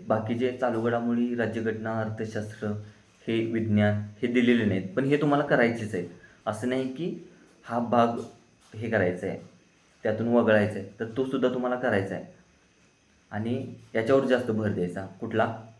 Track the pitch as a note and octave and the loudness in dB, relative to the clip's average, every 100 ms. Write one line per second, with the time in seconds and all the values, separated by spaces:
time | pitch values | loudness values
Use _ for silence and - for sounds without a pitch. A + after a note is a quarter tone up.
0 | A2 A2 A2 A2+ B2+ B2 B2 A2+ A#2 A#2 | -2 0 0 -2 -2 0 -2 0 0 0
1 | A#2+ A#2+ A#2+ A#2+ G#2+ A2+ A2 G#2+ A2+ A2+ | 0 0 0 0 -2 -2 -4 -4 -4 -4
2 | G#2+ A2 G#2+ A2 G#2+ - G#2+ G#2 - - | -4 -4 -6 -6 -8 -6 -6 -6 -10 -20
3 | _ _ - A2+ A2+ A2+ G#2+ G#2 G#2 G#2 | _ _ -4 -2 -2 -2 2 4 4 2
4 | - - A#2+ B2 A#2 A#2 - F#2+ F#2 - | -4 -4 0 4 6 6 4 0 -2 -2
5 | C3+ C#3+ D3+ C#3+ D3 C#3 A#2 A2 G2+ F#2+ | 2 2 4 2 2 4 4 0 -4 -6
6 | F2 - - - A2+ G#2 B2 C3 C3 C#3 | -6 -12 -20 -10 -6 -4 -2 -2 -4 -6
7 | F3 - - - - _ - A#2 A2+ A#2+ | -8 -8 -12 -20 -20 _ -6 -4 2 4
8 | A#2 A#2 - - _ _ _ A2 G#2+ G#2+ | 4 2 -8 -16 _ _ _ -10 -2 2
9 | F2+ F2+ F#2 D#2 - - _ _ _ _ | 2 0 -4 -6 -12 -20 _ _ _ _
10 | A2+ A2 A#2 A#2+ G#2+ G#2+ G2 G2+ F#2+ - | -2 0 2 4 6 4 4 -2 -10 -10
11 | A2+ - C3 C3+ B2+ B2+ B2 B2 B2 G2+ | -6 -4 -2 0 0 0 -2 -2 0 0
12 | G2 F2+ - - _ _ _ _ _ _ | 0 -6 -12 -20 _ _ _ _ _ _
13 | _ _ _ G#2 A2+ C3 - - - A2+ | _ _ _ -6 -4 -4 -6 -12 -6 -2
14 | A2 C3+ B2 B2 B2 G#2+ G#2 F2 F2 F2+ | 4 4 4 2 2 0 0 0 -2 -4
15 | G2 - A2 G#2+ A2 - - - | -10 -10 -4 0 0 -2 -14 -20